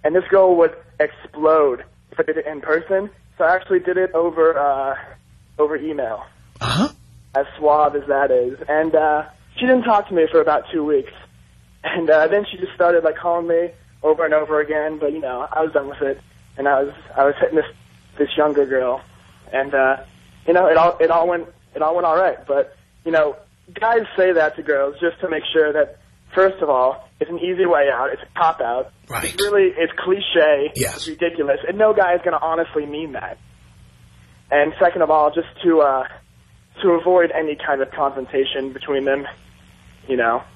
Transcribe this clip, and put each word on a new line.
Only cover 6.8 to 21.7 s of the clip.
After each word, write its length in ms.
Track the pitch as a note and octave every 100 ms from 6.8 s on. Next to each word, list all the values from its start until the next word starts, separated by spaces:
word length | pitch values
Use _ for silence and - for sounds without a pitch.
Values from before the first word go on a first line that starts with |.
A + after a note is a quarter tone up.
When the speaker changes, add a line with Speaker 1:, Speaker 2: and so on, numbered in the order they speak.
| C#4 - - - - C#3
Speaker 1:
As 100 | C#3 -
suave 380 | D3+ D3+ D3 D3
as 100 | C#3
that 220 | C#3 C#3
is. 280 | B2+ B2 C3+ -
And, 260 | D3+ D#3+
uh, 300 | D#3+ D#3 D3+ - _ - -
she 100 | B3
didn't 180 | B3+
talk 240 | A#3 G#3 G3+
to 60 |
me 120 | F3+ D#3+
for 100 | E3
about 240 | D#3+ D3+ -
two 120 | E3
weeks. 280 | D3+ C#3+ C3+ - - _ _ _ _ _
And, 240 | - F3+ D#3+
uh, 160 | D#3 D#3+
then 160 | G3+ G#3
she 60 | F#3
just 140 | F#3
started, 300 | - F3 F3
like, 120 | D#3+ D#3
calling 300 | F3 E3+ E3+
me 240 | E3+ F3 - _ -
over 220 | D3+ D#3
and 100 | D#3+
over 260 | D3+ D3+ D3+
again. 380 | D3 D3+ D#3 D#3
But, 140 | D3
you 80 | D#3
know, 260 | C3+ B2 C#3+
I 100 | D#3
was 100 | D#3+
done 160 | D#3 C#3
with 140 | C#3
it. 180 | C#3 C3+ _ - _ -
And 120 | C#3
I 140 | C#3
was, 120 | C#3 - - -
I 80 |
was 100 | C#3 -
hitting 160 | E3+ D#3+
this, 100 | - - _ _ _ -
this 180 | D3 -
younger 300 | D3+ C#3+ C3+
girl. 340 | C3 B2+ C3 - - _ _ -
And, 220 | C3 C#3
uh, 240 | C#3 C3 C3+ - _ - - D#3
you 60 |
know, 140 | F3 F#3
it 100 | E3
all, 200 | E3+ E3+
it 120 | E3
all 160 | E3 F3
went, 180 | F3 E3 _ _